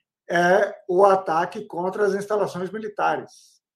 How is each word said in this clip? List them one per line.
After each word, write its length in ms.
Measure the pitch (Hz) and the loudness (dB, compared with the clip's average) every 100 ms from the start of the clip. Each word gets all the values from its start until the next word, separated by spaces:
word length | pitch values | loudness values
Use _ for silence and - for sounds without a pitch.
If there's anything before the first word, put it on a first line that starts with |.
| _ _ - | _ _ -4
é 440 | 175 175 196 - - - | 0 4 4 2 -4 -2
o 160 | 180 196 | 4 6
ataque 600 | 190 185 160 180 220 - | 4 2 -2 -2 -6 -10
contra 400 | 160 185 214 208 | -6 -6 -2 -2
as 80 | |
instalações 560 | 196 202 214 185 175 180 | -2 -2 -2 -2 -4 -8
militares 920 | 214 214 - 160 143 117 _ _ _ _ | -8 -10 -4 -2 -2 -6 _ _ _ _